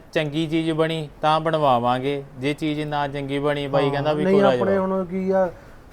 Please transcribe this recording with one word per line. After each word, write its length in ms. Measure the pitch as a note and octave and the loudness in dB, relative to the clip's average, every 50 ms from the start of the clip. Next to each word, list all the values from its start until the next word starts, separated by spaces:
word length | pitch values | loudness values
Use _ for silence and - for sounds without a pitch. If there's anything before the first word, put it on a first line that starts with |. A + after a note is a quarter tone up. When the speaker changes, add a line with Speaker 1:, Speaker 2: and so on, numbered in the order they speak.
| - - - | -6 -4 -4
Speaker 1:
ਚੰਗੀ 340 | E3+ D#3 D3 C#3 D#3+ E3 | -2 -2 -2 -2 -4 -4
ਚੀਜ਼ 240 | D3+ D#3+ E3 D#3+ E3 | -2 -2 -2 0 0
ਬਣੀ 380 | D#3+ D#3 D#3+ D#3+ E3 D#3+ D3+ C#3+ - - | 0 0 0 0 0 -4 -6 -10 -10 -2
ਤਾਂ 180 | - D3+ D#3 D#3+ | 0 2 2 2
ਬਣਵਾਵਾਂਗੇ, 840 | D#3 E3 D#3+ D#3 D3+ C#3 B2+ A#2+ A#2+ B2 B2+ B2+ B2+ C#3 C#3+ C#3 C#3 C#3+ - B2+ | 2 0 0 2 4 4 4 4 4 2 0 0 0 -2 -4 -4 -6 -10 -12 -4
ਜੇ 140 | B2 C#3+ D3 | -4 -4 -2
ਚੀਜ਼ 280 | - D#3+ D#3 D3 D3+ | -2 -4 -4 -4 -4
ਨਾ 260 | D3+ D3+ D3 C#3+ C#3+ | -4 -4 -2 -2 -4
ਚੰਗੀ 320 | C#3+ C3+ C#3+ C#3 C3+ C#3 C#3+ | -4 -4 -6 -6 -4 -4 -2
ਬਣੀ, 280 | C#3 D3 C#3+ C#3+ C#3+ | 0 0 -2 -2 -4
ਬਾਈ 160 | C#3 C3+ C#3 C#3 | 0 0 2 2
Speaker 2:
ਹਾਂ, 80 | C#3 | 2
Speaker 1:
ਕਹਿੰਦਾ 220 | C#3 C#3+ C#3 D3+ D3+ | 0 0 0 0 0
ਵੀ 120 | D3+ F#3 | 0 2
Speaker 2:
ਨਹੀਂ, 100 | F#3 G3 | 4 4
Speaker 1:
ਕੋਲ 100 | G3+ G3+ | 4 4
ਆ 80 | G3 - | 4 4
Speaker 2:
ਆਪਣੇ 200 | - F#3+ F#3+ G3 | 2 2 0 0
Speaker 1:
ਜਾਓ। 120 | G3 F#3+ | 0 0
Speaker 2:
ਹੁਣ 200 | F#3+ F#3+ F#3+ F#3+ | 0 -2 -2 -4
ਕੀ 260 | E3+ F#3 F#3+ F#3 F#3+ | -4 -4 -4 -2 0
ਆ, 180 | F#3+ F#3+ F#3 F3 - - - - - - - - | 2 2 0 0 -2 -10 -20 -20 -20 -20 -20 -18